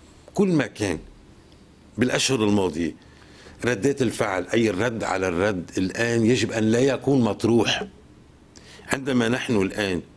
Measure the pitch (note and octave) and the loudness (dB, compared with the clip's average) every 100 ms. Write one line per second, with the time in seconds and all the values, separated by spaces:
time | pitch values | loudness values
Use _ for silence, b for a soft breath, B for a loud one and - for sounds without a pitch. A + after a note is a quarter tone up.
0 | - - - - G3 D#3+ A2+ - G2+ D2+ | -20 -20 -8 0 2 2 0 -2 -4 -4
1 | - - - - - - - - - - | -8 -20 -20 -20 -20 -20 -20 -20 -10 -2
2 | B2 D3 - C3 G#2+ G#2 F#2 D#2+ D#2+ - | 0 0 0 2 2 2 2 -2 -6 -6
3 | B B B B B B A#2 A#2+ C3 C#3 | B B B B B B -4 0 0 0
4 | A#2 - A2 F#2 F2+ A#2 A2 F#2 A#2+ A2+ | -2 0 -2 -2 0 0 2 0 -2 -2
5 | F2+ F#2 F#2 E2+ G#2 F#2 E2 - F#2 - | -4 -2 -2 0 0 -2 -6 -4 -4 -2
6 | A#2 A#2 A2 B2 G#2+ A2+ A2 A#2 C#3 B2 | 0 2 2 2 0 0 0 2 2 0
7 | - C#3 A2+ G2+ A2 A#2 - - - - | 0 2 2 0 2 2 2 -2 -6 -16
8 | - - - - - - B B B C3+ | -20 -20 -20 -20 -20 -20 B B B -6
9 | C3+ B2+ A2+ B2 - A2 F#2+ G#2 G2+ F2 | 0 0 2 0 0 0 0 -2 -2 -2
10 | - | -6